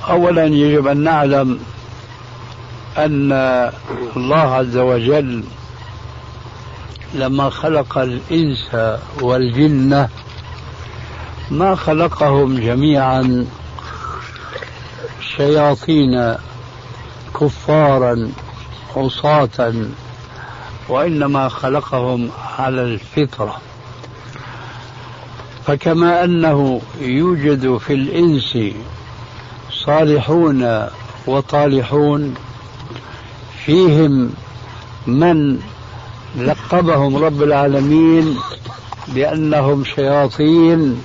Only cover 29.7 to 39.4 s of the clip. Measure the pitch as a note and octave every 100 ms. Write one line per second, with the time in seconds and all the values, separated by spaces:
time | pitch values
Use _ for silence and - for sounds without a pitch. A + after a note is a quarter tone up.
29.7 | - - D3 D#3+ D3 A2+ E3 E3 C3+ A#2+
30.7 | A2+ A2 - - - - C3+ C#3 D3 D3
31.7 | C3+ B2 D3 D3 D3 D3 B2+ - - -
32.7 | - - - - - - - - - -
33.7 | E3 F3+ D3+ D#3 C#3 A#2+ A2 - - -
34.7 | - - - - C3 E3+ D#3+ D3 B2 -
35.7 | - - - - - - - B2 - -
36.7 | F3 E3+ D3+ C#3 C3+ D#3 C#3+ D3 C#3+ C#3+
37.7 | C#3 C#3 D3+ E3 E3 D#3+ C3 - - -
38.7 | - - - - C3 D3 D#3